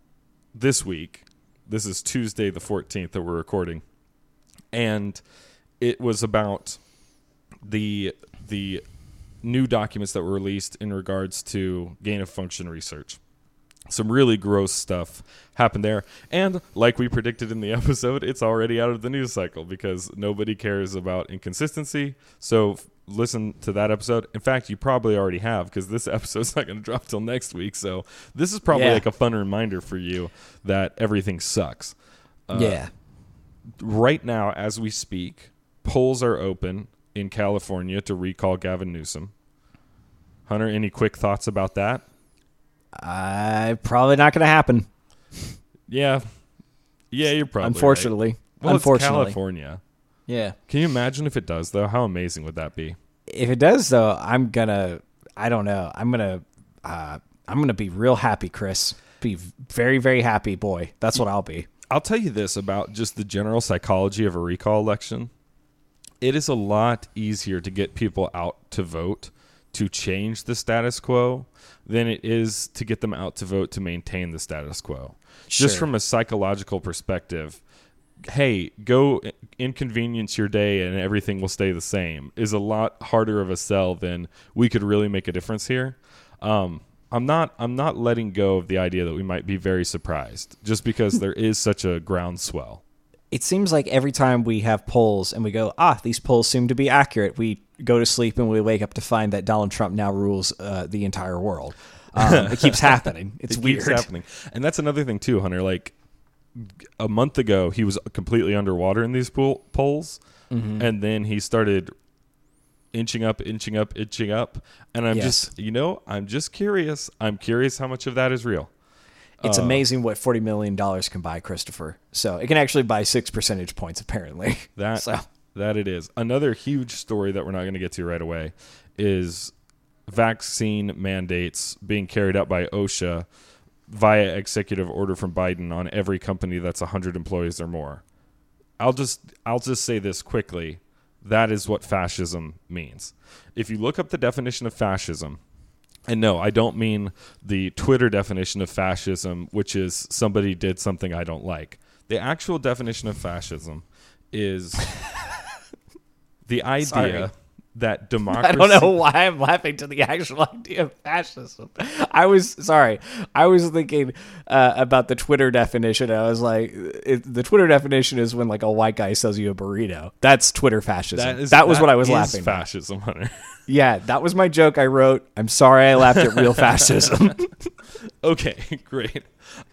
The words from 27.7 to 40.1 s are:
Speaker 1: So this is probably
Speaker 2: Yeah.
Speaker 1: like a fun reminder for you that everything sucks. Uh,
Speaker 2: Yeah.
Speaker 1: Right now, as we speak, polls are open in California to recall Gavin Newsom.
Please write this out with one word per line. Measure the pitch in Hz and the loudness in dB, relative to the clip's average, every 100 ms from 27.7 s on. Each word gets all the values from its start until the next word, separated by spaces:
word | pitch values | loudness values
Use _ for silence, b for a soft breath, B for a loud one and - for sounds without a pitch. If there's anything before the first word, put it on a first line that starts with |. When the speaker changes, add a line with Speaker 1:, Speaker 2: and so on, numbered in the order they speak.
| - | -6
Speaker 1:
So | 98 92 B B B | -6 -6 B B B
this | - 175 | -4 -2
is | 208 | 0
probably | - 143 127 | 2 4 6
Speaker 2:
Yeah. | |
Speaker 1:
like | 113 107 | 4 2
a | |
fun | - 120 113 | 2 2 2
reminder | 98 101 113 92 | -2 -2 -2 -4
for | - 92 | -8 -8
you | 87 90 85 b b b | -6 -6 -6 b b b
that | 98 98 95 - | -2 0 -2 -2
everything | 113 104 95 87 | 0 0 0 -4
sucks. | - - 78 58 - - b b b b - | -4 -2 -2 -6 -16 -18 b b b b -8
Uh, | 98 | -2
Speaker 2:
Yeah. | 113 87 - - - - - - - - - - | 0 0 -6 -16 -20 -20 -20 -20 -20 -20 -20 -12
Speaker 1:
Right | 110 107 123 160 | -4 2 4 2
now, | 120 113 101 | -2 -2 -2
as | 92 104 107 | -2 -6 -6
we | 107 | -6
speak, | - - 92 90 - - _ _ _ | -8 -8 -8 -10 -12 -20 _ _ _
polls | - - 127 131 | -2 2 2 2
are | 123 98 | 0 0
open | 95 92 92 95 104 _ _ 104 | -2 -4 -6 -8 -12 _ _ -10
in | 98 | -8
California | 107 101 101 - 92 90 98 | -4 -2 -2 -4 -6 -6 -6
to | - 92 | -4 -6
recall | 92 90 95 90 | -6 -2 -2 -2
Gavin | 92 92 92 | -4 -6 -6
Newsom. | 85 76 76 95 - _ _ _ _ _ _ _ | -10 -12 -12 -14 -18 _ _ _ _ _ _ _